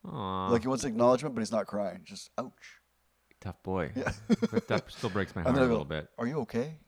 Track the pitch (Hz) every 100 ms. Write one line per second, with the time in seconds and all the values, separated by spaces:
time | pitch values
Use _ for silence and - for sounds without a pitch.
0 | 190 156 95 95 92 117 120 131 139 113
1 | 120 127 147 117 107 113 98 101 101 90
2 | 87 98 - - 123 _ - - _ _
3 | _ _ _ _ 98 - - 92 78 -
4 | - - - 233 226 113 - 104 - -
5 | 117 98 92 - 87 131 127 113 71 76
6 | - - 120 151 113 117 139 160